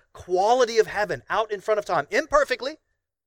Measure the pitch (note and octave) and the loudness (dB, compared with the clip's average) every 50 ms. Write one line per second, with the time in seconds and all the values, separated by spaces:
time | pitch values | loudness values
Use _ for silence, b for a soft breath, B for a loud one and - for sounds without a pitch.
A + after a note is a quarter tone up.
0 | _ _ - - - - F3+ F3+ G3 A3 B3 C4 B3 A3 A#3 A3 G3+ E3+ F3+ G3+ | _ _ -20 -18 -6 -2 0 2 4 4 4 4 2 2 2 0 0 0 0 -4
1 | G#3 F3 D#3 - - - F3 G#3 A3+ A3 G#3 F#3+ - A3 G#3+ G#3 - - F3+ D3+ | -4 -4 -4 -6 -6 -4 -2 -2 -2 -2 -6 -6 -2 -2 -2 -2 -2 -2 -2 -2
2 | C#3+ - G3 B3 D#4+ - - D4+ C#4 - B3+ G#3 A#3+ C#4 D#4 - _ _ _ _ | -2 -2 -2 -4 0 2 2 2 2 2 -2 -4 -6 -8 -10 -12 _ _ _ _
3 | _ _ _ _ _ | _ _ _ _ _